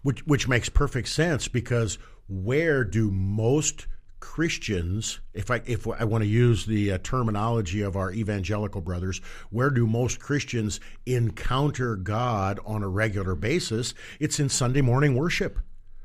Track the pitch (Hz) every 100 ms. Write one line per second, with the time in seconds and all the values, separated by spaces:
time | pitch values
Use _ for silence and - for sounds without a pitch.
0 | 139 - - 143 135 120 - - 143 127
1 | - - 170 139 - 123 - 120 107 -
2 | - - - 95 101 143 165 139 120 113
3 | 107 95 95 104 113 151 151 - - -
4 | - - - - 165 - - 92 85 104
5 | - - - - 95 117 123 113 113 -
6 | 110 113 104 113 120 107 110 107 101 92
7 | - 131 113 104 113 117 92 104 101 95
8 | 92 104 104 104 90 104 104 101 85 87
9 | 92 92 - - - 113 139 127 117 117
10 | 127 - - 143 - 120 107 - - -
11 | - 123 117 - - 131 147 127 120 101
12 | 92 107 123 104 98 101 - 107 98 95
13 | 110 101 92 80 107 165 - 113 - -
14 | - - 151 - 139 - 123 110 117 127
15 | 147 123 165 - 190 - - - - -